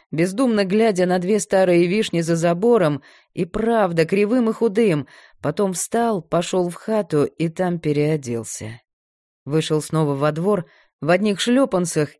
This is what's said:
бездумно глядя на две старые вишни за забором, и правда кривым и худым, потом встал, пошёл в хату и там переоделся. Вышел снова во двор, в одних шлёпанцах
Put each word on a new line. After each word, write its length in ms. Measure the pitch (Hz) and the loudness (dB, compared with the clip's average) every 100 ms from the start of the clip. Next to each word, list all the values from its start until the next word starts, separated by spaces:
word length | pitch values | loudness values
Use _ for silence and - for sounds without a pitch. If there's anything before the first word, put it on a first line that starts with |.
| - | -10
бездумно 540 | 147 180 196 262 214 | -2 -2 0 0 0
глядя 420 | 190 214 226 185 180 | 0 2 2 2 0
на 120 | 185 | 0
две 220 | 180 208 | 0 -2
старые 460 | - 196 185 170 175 | 2 2 4 4 4
вишни 340 | 214 214 170 | 0 0 -2
за 160 | 165 165 | 0 0
забором, 680 | 170 175 233 233 160 143 - - _ | 2 2 4 4 2 -2 -8 -20 _
и 120 | - | -8
правда 600 | 180 208 220 226 185 165 | -6 -2 0 2 2 0
кривым 460 | 160 196 208 254 226 | 0 0 2 2 0
и 20 | |
худым, 540 | 220 233 196 220 151 131 - - _ | 0 0 2 2 0 -4 -16 -20 _
потом 320 | 143 165 196 | -6 -2 -2
встал, 480 | 175 - 226 233 202 | -2 -4 -2 0 -2
пошёл 480 | - 165 175 185 175 | -2 -2 0 -2 -2
в 60 | |
хату 500 | 170 - 220 202 151 | -4 -4 -2 0 0
и 240 | 139 - 165 | 0 -2 -4
там 320 | 165 180 170 | -2 -2 -2
переоделся. 1000 | 156 147 151 156 120 117 110 - 107 117 _ _ _ _ _ _ | -2 0 0 -2 -4 -8 -8 -12 -14 -16 _ _ _ _ _ _
Вышел 360 | 131 156 156 156 | -4 -2 0 -2
снова 340 | - 156 151 | -2 -2 0
во 160 | 139 151 | 0 -2
двор, 360 | 151 185 202 170 _ _ - | 0 0 -2 -4 _ _ -8
в 100 | 143 | 0
одних 300 | 180 208 196 | 2 2 0
шлёпанцах 680 | 233 254 262 180 175 160 147 | 2 2 2 0 0 -2 -2